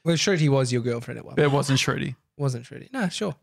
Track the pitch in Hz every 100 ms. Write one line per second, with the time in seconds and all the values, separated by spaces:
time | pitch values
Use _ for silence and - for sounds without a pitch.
0 | 165 165 - 180 151 135 127 123 120 120
1 | 123 117 - - 147 139 135 135 - 139
2 | 143 131 _ - 139 120 123 139 - 262
3 | 185 - 202 -